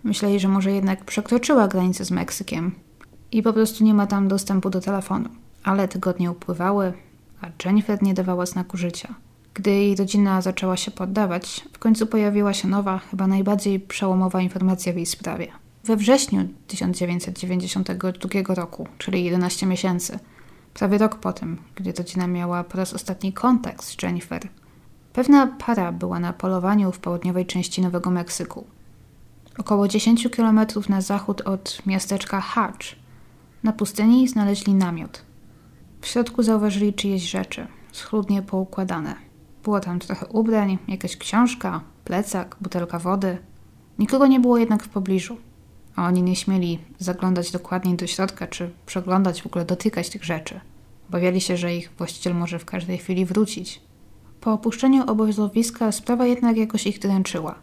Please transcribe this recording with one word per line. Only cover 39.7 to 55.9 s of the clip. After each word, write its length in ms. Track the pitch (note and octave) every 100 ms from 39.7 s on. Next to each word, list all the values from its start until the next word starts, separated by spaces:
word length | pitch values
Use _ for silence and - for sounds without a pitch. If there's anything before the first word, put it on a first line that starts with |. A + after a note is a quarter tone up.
| G3+
tam 180 | F#3 F3
trochę 280 | - F#3 -
ubrań, 520 | A3 A3 A3 G3+ F#3+ -
jakaś 280 | F#3+ F3+ -
książka, 640 | - G#3 A#3+ B3 G3 E3+ - -
plecak, 520 | - F3+ G3+ F#3+ F3+ -
butelka 380 | F#3+ F3+ F3 E3+
wody. 400 | F3 G3 F#3+ F3+ - - - - - -
Nikogo 280 | G#3+ C4 C4+
nie 140 | C4
było 180 | B3 A#3
jednak 240 | A3+ G#3+
w 60 | -
pobliżu, 480 | G3+ F#3+ F#3+ - A#3 - - - - - -
a 100 | F3
oni 160 | F3+
nie 140 | F3+ F3+
śmieli 420 | - F#3+ F3 E3 - -
zaglądać 520 | F3+ F3+ F#3 F3+ F3
dokładniej 460 | F3+ - F#3 F#3 F3
do 100 | F3
środka, 400 | - F#3+ - E3
czy 240 | - F3 - -
przeglądać, 560 | F#3+ F3+ F#3+ F#3 E3+
w 40 | -
ogóle 180 | F3+
dotykać 460 | E3+ F3+ A3 F#3+ E3+
tych 140 | G#3
rzeczy. 360 | D#3+ D#3+ D#3+ F#3 - - - - -
Obawiali 320 | F3+ F3+ F#3
się, 160 | F#3 F3+
że 200 | F3 F3
ich 140 | E3+ -
właściciel 360 | E3+ - F3+
może 240 | F3 E3+ E3+
w 60 |
każdej 340 | - F#3 F3 F3
chwili 260 | - F#3
wrócić. 560 | F3+ F#3+ G#3+ - F3+ - - - - - - -
Po 120 | A3+
opuszczeniu 580 | G#3+ A3+ A3 C4+ C4+ B3+
obozowiska 840 | A3 G#3+ G#3 G#3 A3 A#3 - A3